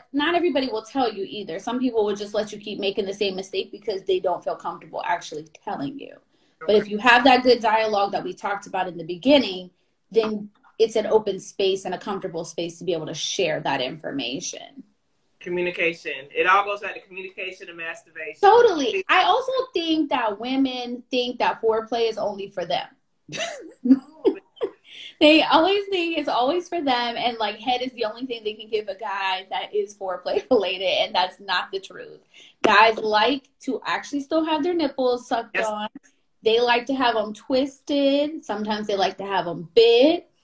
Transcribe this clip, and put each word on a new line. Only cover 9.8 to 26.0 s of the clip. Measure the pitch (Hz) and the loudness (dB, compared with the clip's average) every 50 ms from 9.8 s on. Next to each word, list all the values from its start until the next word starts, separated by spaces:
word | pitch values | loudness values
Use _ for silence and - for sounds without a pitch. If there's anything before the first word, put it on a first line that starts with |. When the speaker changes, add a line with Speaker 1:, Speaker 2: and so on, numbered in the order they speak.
| _ _ _ _ _ _ | _ _ _ _ _ _
Speaker 1:
then | 190 220 220 220 214 208 - - - _ _ _ _ - | 0 0 0 0 -2 -6 -8 -12 -16 _ _ _ _ 0
it's | 220 220 - | 0 2 2
an | 220 208 | 0 2
open | 175 - 214 214 208 196 185 | 4 2 2 2 0 -4 -6
space | - - - - 196 190 190 190 - | -10 -10 -4 -2 0 0 0 0 -2
and | 185 180 | -6 -6
a | 175 | -6
comfortable | - 214 196 185 180 180 165 165 170 | -6 -6 -6 -6 -6 -6 -6 -8 -8
space | - - - - 170 170 - | -8 -8 -8 -8 -8 -8 -8
to | 175 | -4
be | 180 170 | -4 -4
able | 160 156 | -4 -4
to | 151 160 | -6 -8
share | - - - - - 185 156 151 147 | -8 -6 -6 -4 -2 -2 -2 -2 -2
that | 156 160 139 135 | -2 -2 -2 -2
information. | 127 131 160 156 - 147 139 139 123 120 131 175 180 - - - - - - - - _ _ _ _ _ _ _ _ _ _ _ | -2 -4 -6 -8 -10 -8 -6 -6 -6 -6 -6 -8 -8 -10 -10 -12 -14 -18 -20 -20 -20 _ _ _ _ _ _ _ _ _ _ _
Speaker 2:
Communication. | - 185 175 180 175 180 175 190 175 165 170 - - 160 143 135 135 143 151 | -10 -6 -4 -2 -2 -2 -2 -2 -2 -2 -2 -4 -8 -10 -10 -10 -12 -6 -2
It | 160 170 185 | 0 2 4
all | 190 202 202 | 4 4 2
goes | 202 202 202 | 0 -4 -6
back | 208 185 170 | -8 -10 -12
to | - | -12
communication | - 185 185 190 190 190 - 214 190 185 190 - 196 175 | -16 _ -16 -16 -16 -14 -14 -12 -12 -12 -12 -14 -16 -18
and | 170 170 | -14 -12
masturbation. | 165 165 165 - - 170 160 160 160 156 156 - | -12 -12 -12 -12 -16 _ _ -14 -12 -12 -4 2
Speaker 1:
Totally. | 415 392 440 480 480 440 349 302 269 220 196 190 - - | 6 6 8 8 8 6 4 2 -2 -2 -2 -4 0 2
I | 311 370 349 | 2 4 4
also | 349 381 523 480 - 523 523 508 - - | 4 4 2 0 -2 -2 -4 -4 -2 -4
think | 349 330 330 320 311 302 277 | -2 0 0 0 0 0 0
that | 294 254 233 214 202 202 | -2 -2 -2 -2 -4 -4
women | 233 254 262 269 269 262 254 247 247 240 247 247 - _ - | -4 -2 0 2 2 0 0 -4 -8 -8 -10 -10 -8 _ -2
think | 247 247 247 247 - | -2 -2 -2 -2 0
that | 220 185 - - - | 0 0 0 0 0
foreplay | 226 220 226 220 - 247 233 226 226 | 0 2 0 0 -2 -2 0 0 0
is | 220 208 | 0 -2
only | 175 208 202 196 196 202 | -4 -4 -4 -6 -10 -8
for | - 190 170 | -8 -8 -4
them. | 165 180 95 - - - _ _ _ _ _ _ - | -2 -2 -4 -4 -6 -12 _ _ _ _ _ _ -12
<laughs> | - - 659 679 622 539 370 - - _ - | -8 -8 -8 -8 -8 -10 -14 -18 -14 _ 4
Speaker 2:
No. | 240 269 269 - 294 311 - - - - 392 - _ _ - 466 381 - _ _ - - - - - - - | 6 6 6 4 0 -14 -2 0 0 0 0 -4 _ _ -8 -8 -8 -8 _ _ -20 -20 -18 -18 -18 0 6
Speaker 1:
They | 320 302 311 311 - | 6 8 8 8 6
always | - 262 320 320 370 392 403 392 392 | 6 4 4 6 4 2 0 0 -2
think | 392 359 | -2 -2